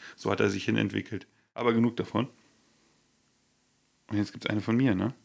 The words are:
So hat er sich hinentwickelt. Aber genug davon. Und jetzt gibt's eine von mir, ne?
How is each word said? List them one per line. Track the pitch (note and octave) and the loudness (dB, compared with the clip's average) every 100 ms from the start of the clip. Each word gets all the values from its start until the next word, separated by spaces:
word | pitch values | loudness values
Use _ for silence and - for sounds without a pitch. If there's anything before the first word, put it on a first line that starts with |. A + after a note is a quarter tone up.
| - | -14
So | - - | -6 -2
hat | G#2 | 2
er | G#2+ | 2
sich | G2 - | 0 0
hinentwickelt. | A2 G#2 G#2 - G2+ - _ _ | 0 0 -2 -6 -8 -12 _ _
Aber | A#2 A#2+ | -2 0
genug | A#2 A#2 A#2 | 4 2 0
davon. | G#2+ A2 C3 - _ _ _ _ _ _ _ _ _ _ _ _ _ _ _ _ - | -2 -2 -4 -8 _ _ _ _ _ _ _ _ _ _ _ _ _ _ _ _ -4
Und | G#2 | -2
jetzt | G#2 | -2
gibt's | - - | -4 -2
eine | G#2 | -2
von | G#2 A#2 | 2 2
mir, | C3+ | 4
ne? | F#2 G#2+ - | 2 0 -4